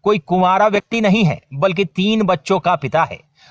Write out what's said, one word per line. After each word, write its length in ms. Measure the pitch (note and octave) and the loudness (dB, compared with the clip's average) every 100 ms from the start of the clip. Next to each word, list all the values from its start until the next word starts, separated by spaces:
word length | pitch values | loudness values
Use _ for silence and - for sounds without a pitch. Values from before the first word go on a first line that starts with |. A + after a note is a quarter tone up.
कोई 160 | G3+ G#3 | -2 -2
कुंवारा 480 | - F3+ F3+ F#3+ G#3+ | -2 0 2 2 2
व्यक्ति 340 | G3+ - A3+ | 0 -2 -2
नहीं 240 | G#3 G#3+ | 0 2
है, 180 | F3 - - | 0 -2 -8
बल्कि 300 | C#3 F#3+ F3+ | -4 -2 -2
तीन 380 | F#3+ - G3 A3 | -4 -2 0 0
बच्चों 380 | F#3+ F3 - F#3+ | 0 -2 -2 -2
का 160 | F3 E3+ | 0 -2
पिता 280 | B2+ D#3 | -2 -2
है। 160 | D#3 E2+ _ _ - | -2 -6 _ _ -18